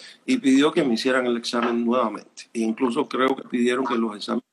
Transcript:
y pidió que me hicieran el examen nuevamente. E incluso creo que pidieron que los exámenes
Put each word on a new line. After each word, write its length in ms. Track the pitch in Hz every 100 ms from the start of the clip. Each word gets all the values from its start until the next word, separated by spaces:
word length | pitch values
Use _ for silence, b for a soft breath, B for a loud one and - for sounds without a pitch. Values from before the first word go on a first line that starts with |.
| B B
y 140 | - 127
pidió 340 | 135 135 151
que 100 | 170
me 120 | 139
hicieran 320 | 113 131 127 123
el 100 | 120
examen 480 | 117 120 120 117
nuevamente. 640 | 117 127 113 101 - - -
E 60 | 117
incluso 460 | 110 110 127 113 113
creo 300 | 127 131 131
que 100 | -
pidieron 360 | 123 120 127
que 120 | 127 117
los 200 | 113 104
exámenes 300 | - 113 -